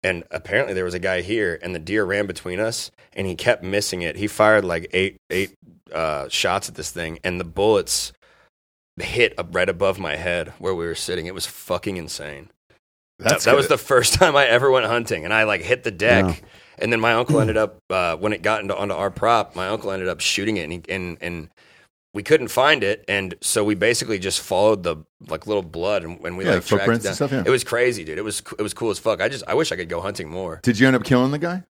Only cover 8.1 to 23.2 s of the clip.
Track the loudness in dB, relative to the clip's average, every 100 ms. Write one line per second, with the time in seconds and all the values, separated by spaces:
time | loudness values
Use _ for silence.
8.1 | _ _ _ _ _ _ _ _ -12 -6
9.1 | 2 2 2 -4 0 0 2 0 0 -4
10.1 | -4 -2 -2 -4 -6 -4 -4 -4 -6 -4
11.1 | -6 -6 -8 -10 -10 -6 -4 -4 -8 -8
12.1 | -12 -12 -14 -18 _ _ _ _ _ _
13.1 | _ 0 2 6 6 6 0 4 4 4
14.1 | 4 6 6 6 6 6 4 4 0 0
15.1 | -4 0 2 4 2 2 0 0 0 4
16.1 | 6 4 -2 -10 -20 -20 -6 -2 2 4
17.1 | 2 4 2 4 2 0 -2 _ -2 0
18.1 | 0 -2 -2 0 -2 -2 -4 -2 -2 -2
19.1 | 0 2 2 0 -6 -4 -4 -4 -4 -4
20.1 | -2 -2 -2 -2 -2 -4 -10 -8 -6 -6
21.1 | -8 -10 -10 -12 _ _ _ _ _ _
22.1 | -10 2 2 2 2 2 4 0 -2 -2
23.1 | -2